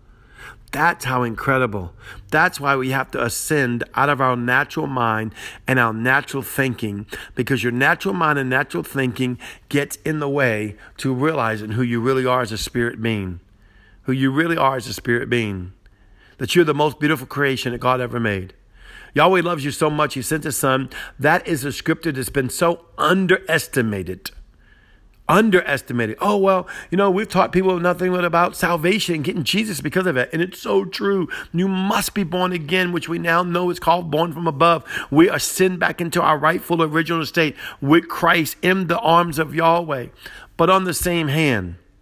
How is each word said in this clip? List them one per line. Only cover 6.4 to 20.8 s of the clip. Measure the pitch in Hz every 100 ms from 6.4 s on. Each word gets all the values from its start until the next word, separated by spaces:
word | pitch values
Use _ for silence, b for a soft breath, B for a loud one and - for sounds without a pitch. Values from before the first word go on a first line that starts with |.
thinking, | - - 135 117 110 101 104 B B -
because | 113 131
your | 120
natural | 120 139 151 196
mind | 190 160 143
and | 131
natural | 131 147 175
thinking | 156 139 127 120 127 123 B B -
gets | 143 143 - 151
in | 156
the | 143
way | 139 131 107 107 101 B -
to | 131
realizing | 127 147 156 113 110 107
who | 110
you | 123 120
really | 120 131 127
are | 127
as | 117
a | 110
spirit | - 123 117 113
being, | 113 110 92 87 - b b b b b
who | -
you | 131 135
really | 139 170 165
are | 135 131
as | 120
a |
spirit | 104 - 120 -
being, | 120 107 95 90 - b b b b b -
that | 120 180
you're |
the | 160
most | 143 151 127
beautiful | 151 151 127
creation | 135 143 127 127
that | 117
God | 127 127
ever | 123 120
made. | 113 98 95 - _ B B B B
Yahweh | - 165 185
loves | 170 170 143
you |
so | 120 156
much, | 151 151
he | 135
sent | 117 156 151
his | 127
son. | 139 131